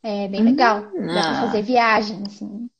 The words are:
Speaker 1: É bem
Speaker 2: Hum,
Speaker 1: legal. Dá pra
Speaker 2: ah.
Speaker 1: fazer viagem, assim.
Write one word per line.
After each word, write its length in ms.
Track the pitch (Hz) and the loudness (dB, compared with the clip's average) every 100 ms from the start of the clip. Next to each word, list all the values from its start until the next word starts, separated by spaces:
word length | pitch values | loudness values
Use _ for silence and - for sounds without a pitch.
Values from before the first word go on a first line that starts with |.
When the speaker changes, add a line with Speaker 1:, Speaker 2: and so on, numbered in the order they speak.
Speaker 1:
É 240 | 226 202 196 | -6 -4 -4
bem 160 | 196 | 2
Speaker 2:
Hum, 20 | 226 | 2
Speaker 1:
legal. 460 | 277 240 208 - 359 175 | 4 4 2 -4 -6 -2
Dá 120 | 175 | 0
pra 120 | 160 143 | 0 0
Speaker 2:
ah. 0 | |
Speaker 1:
fazer 280 | 240 214 | -2 -2
viagem, 600 | 208 247 233 214 214 214 202 | 0 2 4 2 0 -8 -10
assim. 420 | - 208 208 240 _ | -12 -14 -12 -14 _